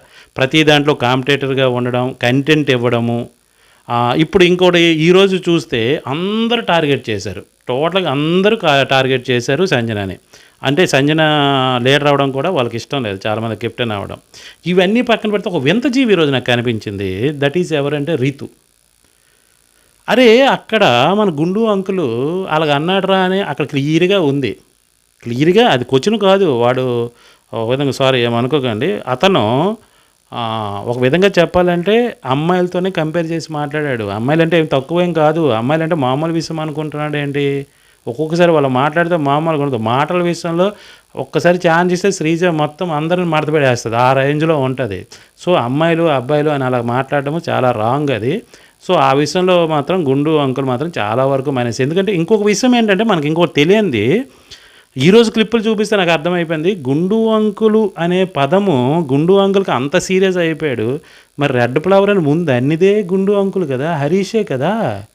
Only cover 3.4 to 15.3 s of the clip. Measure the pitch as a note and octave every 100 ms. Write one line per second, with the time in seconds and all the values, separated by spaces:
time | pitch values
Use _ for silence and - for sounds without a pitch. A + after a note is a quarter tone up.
3.4 | _ _ _ _ - A#2+ A#2+ C#3+ D#3+ G3
4.4 | F3 F3 F3+ F3 E3+ D#3+ E3 F3+ G3 F#3+
5.4 | F3 E3+ D#3+ B2 A2+ D#3+ A#2 D3 F#3+ G#3+
6.4 | A3+ A#3 G3+ E3+ D3+ C3 - G#2 G2+ F2+
7.4 | - _ - B2+ E3 F#3+ E3+ C3+ D#3 F3+
8.4 | G3+ A3 E3+ C#3 B2+ C3+ C3 C3 A#2+ B2
9.4 | A#2+ C#3 F#3 C3 A#2 G#2+ G2 - _ -
10.4 | _ - B2 C#3+ F3+ C#3 C#3+ D#3+ D#3 D3+
11.4 | C#3+ C3+ C3 B2+ A#2+ C#3+ C#3+ C#3 C#3 C3
12.4 | D#3 E3+ A#2 A2+ - C#3+ A2 G2 A2+ G#2+
13.4 | A2+ G#2+ A#2 - A#2+ G2+ F#2+ - _ -
14.4 | - - E3 F3+ F#3 A3+ B3 G#3 G#3+